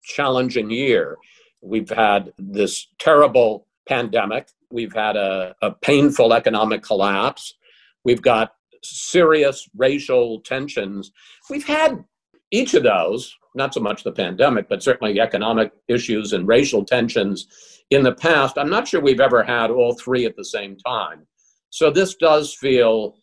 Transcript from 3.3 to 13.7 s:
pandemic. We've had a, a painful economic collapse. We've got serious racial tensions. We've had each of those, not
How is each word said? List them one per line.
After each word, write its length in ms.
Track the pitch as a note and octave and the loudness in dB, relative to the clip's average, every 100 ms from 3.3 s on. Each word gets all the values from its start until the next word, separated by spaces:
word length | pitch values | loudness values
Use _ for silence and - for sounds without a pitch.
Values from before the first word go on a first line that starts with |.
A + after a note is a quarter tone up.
| A#2+ A#2 G#2+ _ _ - | 4 2 0 _ _ -6
pandemic. 600 | C3 A#2 A2 G2+ A#2 - _ _ | -4 -2 -2 -2 -6 -10 _ _
We've 240 | A#2+ A2+ | -10 -8
had 220 | G#2 G#2+ G#2 | -4 -2 -2
a, 400 | G2 F#2+ F#2 - | -2 -4 -8 -6
a 100 | G#2 | -6
painful 640 | G2+ - C#3+ C#3+ C#3 A#2 | -4 0 4 2 4 4
economic 500 | A#2 A2+ A2 A2 A2 | 4 2 0 -2 -2
collapse. 680 | - G#2 G2 G2 A#2+ - - - _ _ _ _ | -4 -2 0 0 -2 -4 -18 -20 _ _ _ _
We've 180 | B2+ A#2+ | -2 0
got 340 | - A2+ A2 _ _ _ | 2 2 0 _ _ _
serious 840 | - - - F3 E3 D#3 C#3 C3+ - G2+ | -16 -14 -2 2 4 4 2 0 -14 -2
racial 640 | C3 C#3 C#3 B2+ A#2+ A2 | 0 0 0 0 0 -4
tensions. 680 | - C3 C#3+ C3 G2 G2+ F#2+ _ _ _ _ | -8 -8 -6 -6 -6 -8 -14 _ _ _ _
We've 160 | C#4+ C#4+ | -12 -4
had 380 | D4+ D#4 C4 - _ _ _ _ | 0 0 0 -14 _ _ _ _
each 220 | G#3 - | -2 2
of 100 | A#2 | 2
those, 500 | A#2 G2 E2+ A2+ - - _ B2+ | 4 2 0 -4 -8 -20 _ -6
not 180 | C#3 | -6